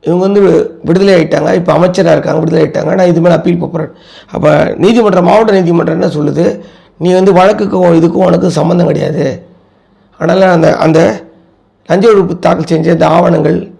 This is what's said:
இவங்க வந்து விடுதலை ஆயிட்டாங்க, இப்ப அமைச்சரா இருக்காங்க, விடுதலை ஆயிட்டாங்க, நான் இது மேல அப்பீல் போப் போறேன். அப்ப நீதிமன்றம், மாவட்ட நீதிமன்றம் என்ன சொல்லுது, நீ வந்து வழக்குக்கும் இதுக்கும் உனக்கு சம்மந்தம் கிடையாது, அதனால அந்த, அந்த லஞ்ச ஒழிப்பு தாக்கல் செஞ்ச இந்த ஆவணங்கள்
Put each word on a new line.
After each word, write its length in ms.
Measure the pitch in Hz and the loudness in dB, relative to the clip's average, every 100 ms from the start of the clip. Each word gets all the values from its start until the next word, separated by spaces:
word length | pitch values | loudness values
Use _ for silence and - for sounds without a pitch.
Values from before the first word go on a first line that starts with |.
இவங்க 220 | - 175 190 | -2 -2 0
வந்து 160 | 202 196 165 - - | 2 2 2 -2 -8
விடுதலை 300 | - 175 196 | -2 0 2
ஆயிட்டாங்க, 400 | 185 - 151 151 | 2 2 -2 -2
இப்ப 200 | 185 175 151 | -2 0 0
அமைச்சரா 340 | 180 175 170 | 0 0 0
இருக்காங்க, 280 | 151 - 165 | 0 0 -2
விடுதலை 280 | 160 165 156 | -2 0 -2
ஆயிட்டாங்க, 280 | 160 156 185 | -2 -4 0
நான் 120 | 180 | 0
இது 140 | 175 | 2
மேல 140 | 170 165 | 2 0
அப்பீல் 220 | 165 170 | 0 -4
போப் 140 | 165 | -4
போறேன். 200 | 165 165 - - - - | -8 -8 -12 -20 -20 -12
அப்ப 420 | - 151 151 156 - | -2 0 0 0 0
நீதிமன்றம், 480 | 185 233 214 185 180 | 2 2 2 2 2
மாவட்ட 260 | 202 220 | 2 2
நீதிமன்றம் 500 | 196 175 170 160 165 | 0 0 0 0 -2
என்ன 60 | 185 147 | -4 -2
சொல்லுது, 460 | 147 143 175 - - - _ _ | -4 -2 -2 -4 -14 -20 _ _
நீ 160 | 165 | 0
வந்து 200 | 185 190 | 2 4
வழக்குக்கும் 640 | 180 190 214 196 190 180 165 | 4 2 0 -2 0 2 2
இதுக்கும் 280 | 170 180 185 | 2 0 0
உனக்கு 260 | 170 175 | 0 -2
சம்மந்தம் 360 | - 170 175 170 | -2 0 0 0
கிடையாது, 580 | 147 - 151 143 127 - _ _ _ _ _ _ _ | -2 -4 -4 -4 -6 -14 _ _ _ _ _ _ _
அதனால 340 | - 180 190 | -4 0 2
அந்த, 260 | 170 160 - | 2 0 0
அந்த 500 | 160 156 208 208 - - _ _ _ _ _ | 0 2 0 -2 -12 -20 _ _ _ _ _
லஞ்ச 260 | 175 220 | 0 2
ஒழிப்பு 260 | 208 180 - | 2 0 -2
தாக்கல் 260 | 170 175 160 | -4 -4 -2
செஞ்ச 260 | 165 165 | -2 0
இந்த 160 | 170 156 | 0 0
ஆவணங்கள் 720 | 165 175 165 156 175 - - | 2 0 0 0 -2 -6 -18